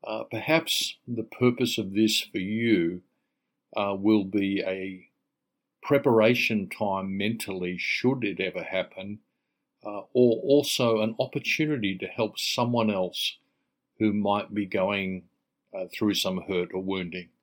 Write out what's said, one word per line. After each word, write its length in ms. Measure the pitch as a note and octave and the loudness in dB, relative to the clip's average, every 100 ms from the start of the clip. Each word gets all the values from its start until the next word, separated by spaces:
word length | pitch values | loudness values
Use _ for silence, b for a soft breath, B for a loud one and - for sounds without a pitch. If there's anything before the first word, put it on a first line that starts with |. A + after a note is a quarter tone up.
| - | -6
Uh, 180 | A2 | -8
perhaps 720 | - A2 G#2 D#3+ D#3+ - - - - | -6 -8 2 0 2 -4 -4 -8 -8
the 160 | A#2+ | -6
purpose 560 | A2+ - B2 B2 A#2+ - | -6 2 2 4 -2 -2
of 160 | G2 | -4
this 260 | G2 A2 G#2+ | 2 2 2
for 180 | - F#2+ | -4 -6
you, 600 | F#2+ A2 A#2 G2+ E2+ F2+ _ _ _ _ _ _ _ | -4 -2 4 4 2 -4 _ _ _ _ _ _ _
uh, 220 | - G2+ G2 | -4 -2 0
will 260 | G2+ G#2+ | 4 4
be 380 | F#2+ G2+ G2 G2 F#2+ | 4 0 0 0 -2
a 420 | F#2+ F#2+ F#2 - _ _ _ _ _ _ _ | -4 -6 -10 -18 _ _ _ _ _ _ _
preparation 880 | - C#3+ C#3 A2+ G#2+ A#2+ - A2 F#2 | 0 2 4 6 6 4 2 0 -2
time 480 | - G#2 G2 F#2+ F#2+ | -4 -4 -2 -4 -2
mentally, 600 | G2+ A#2 - F#2+ F2+ F2+ | -2 -4 -6 -6 -4 -4
should 440 | - - B2 C3+ | -4 0 0 0
it 160 | A2 F2+ | -2 -2
ever 240 | F#2+ F2+ | -4 -4
happen, 580 | E2 F#2+ F#2 - G2 G#2 _ _ _ _ _ _ | -4 -4 -4 -8 -12 -12 _ _ _ _ _ _
uh, 180 | A2 G#2 - | -12 -12 -2
or 280 | B2 B2 A2+ | 4 6 4
also 580 | C3+ C#3+ C#3 - B2 A2+ | 4 4 4 0 2 2
an 140 | A2 A2 | 0 -2
opportunity 800 | - - - - D#3 D3 G2+ F#2+ | -4 -4 -4 -2 0 0 -2 -4
to 100 | F#2 | -8
help 320 | - A2 - | -4 -4 -2
someone 520 | - - A#2+ A#2+ A2 | -6 0 0 2 2
else 480 | G2+ F#2 - - - _ _ _ _ _ _ | 0 -2 -4 -6 -6 _ _ _ _ _ _
who 140 | G#2+ | 2
might 400 | G2+ G2+ G2+ G2 | 2 0 0 -2
be 120 | G2+ G2 | -4 -2
going, 580 | G2 F#2+ G2+ F#2+ F#2 - _ _ _ _ | 0 0 0 -2 -6 -10 _ _ _ _
uh, 100 | G2 F#2 | -10 -10
through 220 | - G#2+ | -2 0
some 280 | F#2+ G2 F#2 - | 2 0 -4 -2
hurt 220 | F#2+ F2 | -2 -2
or 100 | F#2 | -4
wounding. 460 | F#2+ F#2+ F2+ F2+ F2 _ | -4 -4 -4 -8 -14 _